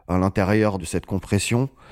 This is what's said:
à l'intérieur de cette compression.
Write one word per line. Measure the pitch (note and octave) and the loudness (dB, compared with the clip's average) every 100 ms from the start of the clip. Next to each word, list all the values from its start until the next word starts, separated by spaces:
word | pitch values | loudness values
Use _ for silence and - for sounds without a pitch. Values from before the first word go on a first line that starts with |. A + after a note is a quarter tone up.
| - | -2
à | F2+ | 0
l'intérieur | F#2+ G#2 F#2 G#2+ G#2+ F#2+ | 2 2 2 2 2 0
de | |
cette | D#2+ F2 - | -4 -6 -4
compression. | F#2+ - G2+ - A#2+ C3+ - - | -6 -2 -2 0 0 -2 -6 -20